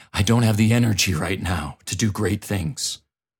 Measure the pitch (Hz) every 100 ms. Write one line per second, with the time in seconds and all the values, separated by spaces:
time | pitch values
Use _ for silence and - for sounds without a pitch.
0 | - - 98 117 113 104 110 120 117 101
1 | 98 78 85 98 90 87 76 - - -
2 | 113 98 95 101 - 101 80 - - -
3 | _ _ _